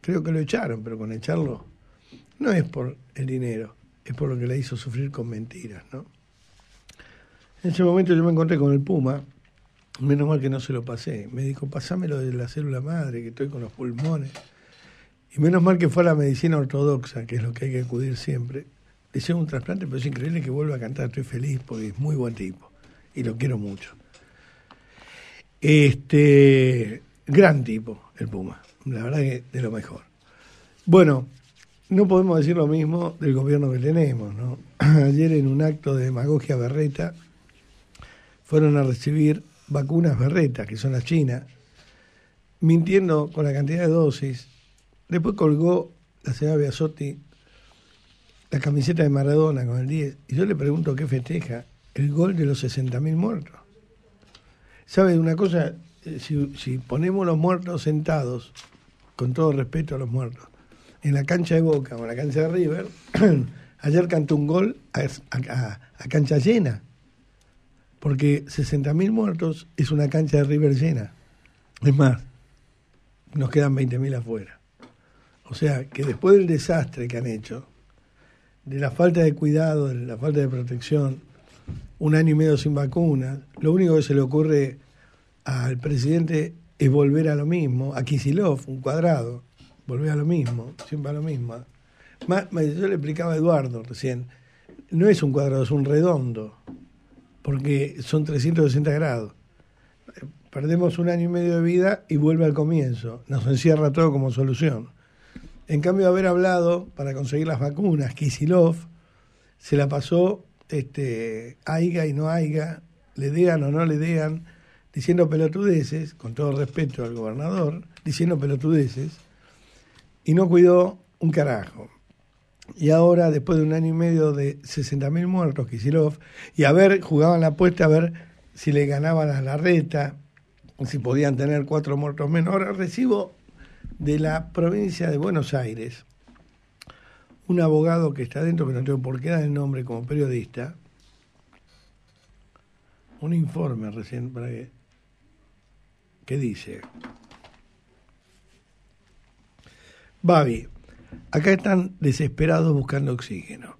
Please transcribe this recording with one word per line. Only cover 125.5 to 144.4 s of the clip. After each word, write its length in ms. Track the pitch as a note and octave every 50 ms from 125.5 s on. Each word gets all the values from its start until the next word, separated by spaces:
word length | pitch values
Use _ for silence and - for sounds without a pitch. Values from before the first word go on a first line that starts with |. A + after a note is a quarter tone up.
| C3+ - B2 A2
Kicillof, 500 | A#2+ A#2 G2+ C3+ D3 D#3+ D#3 D3+ D3+ - - - - - - - _
y 100 | - D3+
a 80 | C#3 D3
ver, 280 | F3 F#3+ G3 G3 G3
jugaban 400 | - - E3 D3 D3+ E3 F3 E3+
la 80 | D#3+ D#3+
apuesta 360 | D3+ - F#3 F3+ F3 - F3+
a 20 | D#3
ver 240 | D#3 D#3+ E3+ E3+ E3 - - - _ _ _ - _
si 200 | - - - C#3+
le 120 | C#3+ C#3+
ganaban 440 | C#3 C#3+ C#3 D3 D#3+ E3 D#3+ D#3 D3+
a 100 | C#3 C3+
Larreta, 760 | C3+ C3 C3+ D3 D#3+ F3+ F3+ E3 D#3 E3 - D3+ C#3+ C#3+ - - - _ _ _ _ _ _ _ _ - _ _ C#3
si 140 | B2 - C#3
podían 380 | A#2 B2 B2+ C#3 D3 C#3+ C3+
tener 280 | B2 C#3 C#3+ D3 D3 C#3
cuatro 320 | C#3 D#3 D3+ D3 C#3+ C#3+
muertos 320 | C#3+ C#3+ D3 C#3+ D3 D3+ C#3+
menos. 240 | D#3+ E3+ E3 E3+ F#3+
Ahora 200 | G3 F#3+ F#3+ G#3
recibo 600 | F#3+ F#3+ E3 - - B3+ B3+ A3 G3+ F#3+ - - _ _ _ _ - - - - - _ - - -
de 200 | D3+ C#3+ D3 D3+
la 300 | D#3 D#3 D#3 D#3+ E3 - -
provincia 580 | - E3 E3+ F#3 G#3 G#3 F#3+ E3 - E3+ E3
de 60 | D3+
Buenos 380 | C#3+ D3+ G3 F#3 D#3+ C3 - -
Aires 500 | C3+ B2+ A2+ A2+ A#2 A2 B2 A#2+ - - _ _ _ _ _ - _ _ _ _ _ _ _ _ _ - - - _ _ - _ _ _ _ _ _ _
un 140 | - F3+ F3
abogado 540 | E3 D#3+ D#3 D3+ D#3 E3 E3 E3+ E3 D3+ C#3
que 80 | C#3 C3
está 160 | A#2+ - C#3+
adentro, 260 | D#3+ E3 E3+ E3 D#3+
que 60 | C3 C3
no 100 | B2 C3
tengo 180 | C3 C#3 C3+
por 200 | B2+ B2+ C3 B2+
qué 80 | B2+ D#3
dar 120 | E3+ E3 D3+
el 80 | D3 C#3+
nombre 300 | C#3+ C#3+ C#3 C3+ C3 B2+
como 200 | A#2+ A#2 A2+ A#2+
periodista, 680 | B2 D3 D3+ C#3+ C3 B2+ A#2+ G#2 - - B2 B2 D3+ E3+ - _ _ _ _ _ _ _ _ _ _ _ _ _ _ _ F2+ _ _ _ _ _ _ _ _ _ _ _ _ _ _ _ _ _ _ _ _ _ _ _ _ _ _ _ _ _ _ - -
un 120 | D3+ D#3 E3+
informe 580 | E3+ D#3+ B2+ - D#3+ E3+ C#3+ B2 A2 G#2+ G#2+
recién, 400 | G#2 A2+ A2 - - B2 B2 B2+ B2+
para 160 | B2